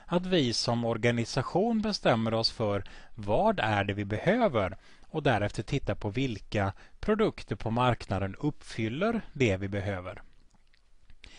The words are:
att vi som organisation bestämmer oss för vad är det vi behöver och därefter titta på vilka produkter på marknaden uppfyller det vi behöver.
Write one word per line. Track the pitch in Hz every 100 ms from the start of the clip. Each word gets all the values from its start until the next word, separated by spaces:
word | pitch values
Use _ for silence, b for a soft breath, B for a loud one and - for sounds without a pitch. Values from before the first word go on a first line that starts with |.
| B
att | 175 180
vi | 185 123
som | 110 - 117
organisation | 117 117 120 120 117 - 120 170 226 220
bestämmer | 208 196 180 117 113
oss | 110 113
för | - 107 101 - B B
vad | - 101 113 208 196
är | 110 104
det | 98
vi | 101
behöver | 101 104 156 233 220 120 92 - b b b
och | 156
därefter | 143 107 101 -
titta | - 139 -
på | 101 107
vilka | 110 135 104 - 107 98 - b b
produkter | - 214 196 - - 110
på | 113
marknaden | 113 123 117 - 95 95 92
uppfyller | 147 - - - 110 135 202 226 -
det | 139 123 95
vi | 98
behöver. | 101 95 92 90 85 - - - - - - - - - - b